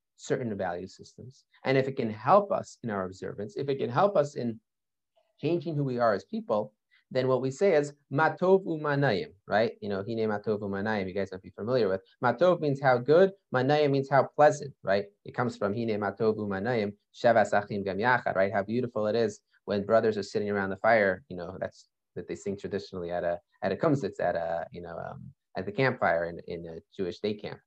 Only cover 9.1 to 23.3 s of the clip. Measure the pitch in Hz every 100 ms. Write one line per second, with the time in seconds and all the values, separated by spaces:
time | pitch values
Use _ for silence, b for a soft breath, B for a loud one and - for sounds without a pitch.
9.1 | 95 76 - - 101 113 - 104 98 101
10.1 | 113 110 104 113 104 101 98 107 107 95
11.1 | 92 95 92 95 - 104 127 101 95 b
12.1 | b 123 120 180 175 151 135 139 123 123
13.1 | 160 190 190 _ 127 131 147 147 139 135
14.1 | 135 120 - 147 147 143 - - 101 101
15.1 | _ - - 123 117 101 104 113 104 101
16.1 | 98 110 107 104 95 110 120 104 - _
17.1 | - 120 113 101 104 104 101 98 95 120
18.1 | 123 - 90 98 101 98 117 120 110 107
19.1 | 113 110 - _ _ - 101 101 113 113
20.1 | 104 92 110 104 101 98 95 110 113 98
21.1 | 92 - 90 85 92 - - _ _ _
22.1 | 95 87 85 101 98 92 95 - 92 85
23.1 | 87 85